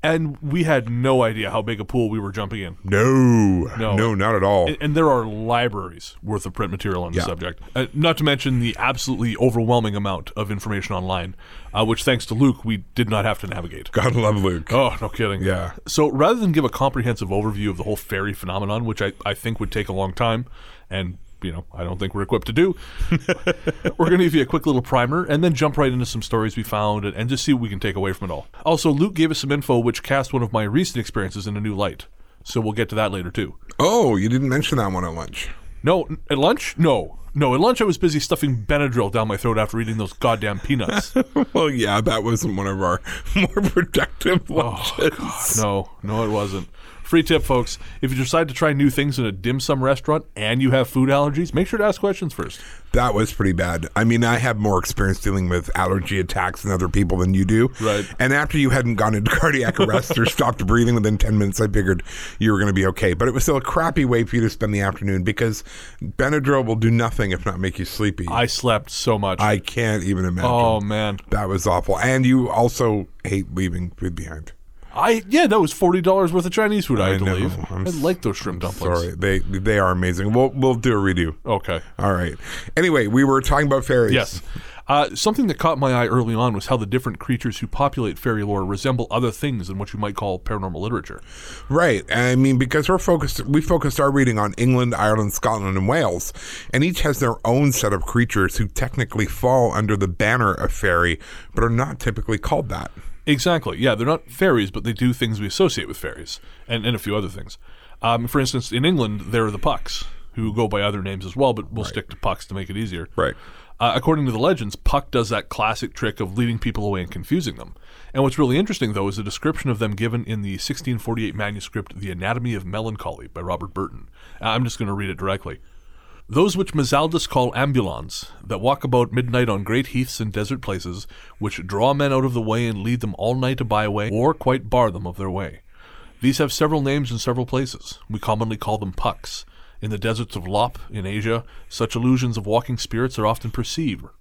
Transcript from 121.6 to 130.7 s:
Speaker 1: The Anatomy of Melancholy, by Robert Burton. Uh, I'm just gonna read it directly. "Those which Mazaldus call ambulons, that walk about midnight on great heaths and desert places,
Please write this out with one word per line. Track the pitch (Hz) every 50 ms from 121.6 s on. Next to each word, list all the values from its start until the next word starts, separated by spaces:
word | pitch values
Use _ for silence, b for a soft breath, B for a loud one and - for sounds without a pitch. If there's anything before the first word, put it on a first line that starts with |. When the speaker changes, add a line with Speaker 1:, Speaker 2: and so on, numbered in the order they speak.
| - - - 110 98 - - -
Speaker 1:
The | 95 98
Anatomy | 92 87 92 98 117 120 117 123 117
of | 101 92
Melancholy, | 90 95 107 110 113 107 104 - 85 82 - 60 -
by | - 85
Robert | 87 87 87 87 - 92 -
Burton. | 95 98 - - - - - B B B B B B
Uh, | - 110
I'm | 110 120 127
just | 117 113 -
gonna | 123 101 98
read | 98 101 92
it | 90 80
directly. | 92 95 95 98 - 87 78 - b b b b b b b b b b b b b b
"Those | 107 127 180 208 180
which | 180 196 - -
Mazaldus | 151 139 120 - 139 156 160 165 185 - -
call | - 135 123 123 -
ambulons, | 117 131 143 139 131 110 90 80 58 73 - - - - - - - -
that | 92 107 95
walk | 98 123 139 135 -
about | 139 123 123 120 117 -
midnight | 123 127 120 117 123 123 113
on | 107 98 104
great | - 113 123 139 -
heaths | - 123 127 127 - -
and | 117 107 95
desert | 104 104 101 131 127 -
places, | -